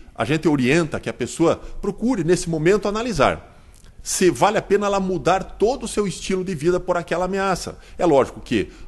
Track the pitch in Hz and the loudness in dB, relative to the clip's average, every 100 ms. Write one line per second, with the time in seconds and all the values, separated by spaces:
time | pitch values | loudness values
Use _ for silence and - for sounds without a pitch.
0 | - - 117 156 165 147 123 160 156 101 | -14 -6 -2 0 2 2 4 2 0 -4
1 | 120 - 120 - 165 120 - - 196 196 | -6 -6 -6 2 2 2 -4 -8 -6 -4
2 | 226 240 156 175 170 160 160 208 208 214 | -2 0 0 0 0 0 2 2 0 -4
3 | 247 165 113 80 - - - - - - | -2 2 2 2 -6 -20 -20 -20 -20 -16
4 | - - 185 - 185 208 - 202 202 196 | -8 2 2 4 2 2 0 0 2 0
5 | 185 180 135 190 185 - 208 269 226 - | -2 -2 0 0 -2 0 0 0 -4 -4
6 | 208 - - 190 180 165 156 180 180 175 | -4 -6 -4 -4 -4 -2 0 0 0 -2
7 | 165 170 185 196 196 175 - - - - | -2 -2 -2 0 0 -2 -4 -12 -14 0
8 | 175 139 117 - - 110 82 - | 4 6 4 -2 -2 -2 -2 -8